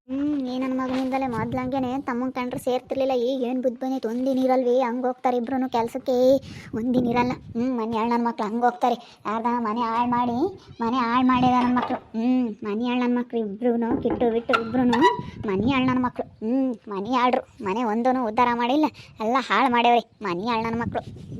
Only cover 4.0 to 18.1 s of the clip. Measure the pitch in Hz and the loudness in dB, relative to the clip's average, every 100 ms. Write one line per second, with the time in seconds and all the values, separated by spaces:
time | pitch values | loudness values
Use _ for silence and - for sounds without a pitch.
4 | 220 240 262 262 262 254 247 247 240 247 | -4 -2 0 2 2 2 4 2 2 0
5 | 247 254 254 247 233 262 262 233 233 262 | -4 -2 -2 0 -2 -2 -2 -2 -2 -4
6 | - 247 254 269 - - - 220 240 247 | -2 4 6 4 0 -16 -10 -6 0 2
7 | 240 240 247 - - 233 254 240 220 226 | 2 0 0 -2 -8 -4 -2 -2 -2 -2
8 | 233 240 233 233 208 233 240 240 247 233 | 0 0 0 -2 -4 0 0 2 0 0
9 | - - - 226 233 240 226 233 226 226 | -8 -12 -6 -4 -2 -2 -2 -2 -2 0
10 | 247 240 247 240 370 381 - - 226 262 | 2 2 2 0 -2 -4 -16 -4 0 0
11 | 233 247 254 254 254 247 247 247 - 247 | 2 4 4 6 6 4 4 2 0 -6
12 | - 226 240 254 240 208 214 214 240 247 | -6 -2 2 2 0 -4 -4 -2 0 0
13 | 247 247 240 233 214 196 240 233 233 - | 2 0 0 -4 -4 -2 0 0 0 0
14 | 233 220 240 226 233 233 226 254 247 240 | 0 0 2 0 0 -2 0 2 2 6
15 | 320 - - - 220 190 233 269 262 254 | 4 4 -8 -8 -4 0 2 2 2 0
16 | 247 - - - 220 262 262 214 - 196 | -2 -4 -10 -8 -2 0 0 -4 -8 -8
17 | 202 254 247 254 - - 196 214 240 220 | -2 0 2 0 -4 -10 -4 -2 0 0
18 | 247 | 2